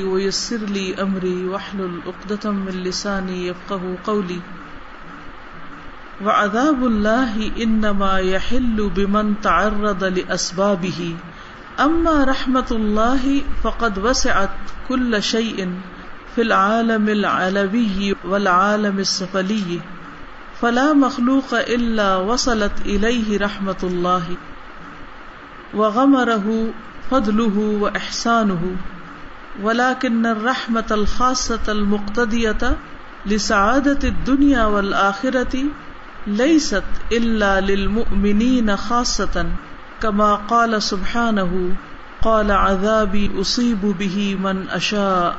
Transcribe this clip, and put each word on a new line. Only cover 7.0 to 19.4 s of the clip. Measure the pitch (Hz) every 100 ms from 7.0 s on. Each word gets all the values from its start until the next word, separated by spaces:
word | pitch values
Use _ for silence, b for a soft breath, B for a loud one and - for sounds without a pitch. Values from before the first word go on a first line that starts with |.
| 214 240 254 214 208 190 226
انما | 220 214 196 196 190
یحل | 185 190 220 254 240 214 196 175
بمن | 196 208 214 202
تعرض | 202 170 208 208 208 196 190
لاسبابہ، | 185 175 180 - 180 202 190 185 151 170 170 - B B B B - 277
اما | 330 330 302 269
رحمت | 269 262 254 - 226
اللہ | 214 214 233 262 269 277 277 -
فقد | 220 214 226 190
وسعت | 220 254 262 185 196 - - - -
کل | 254 240 214 -
شیء | 226 226 190 185 180 - - B B -
فی | 233
العالم | 226 190 196 226 226 220 214
العلوی | 214 185 - 185 202 190 233 220 190 202 190
والعالم | 175 202 196 180 202 214 208 196
السفلی، | 190 - 180 196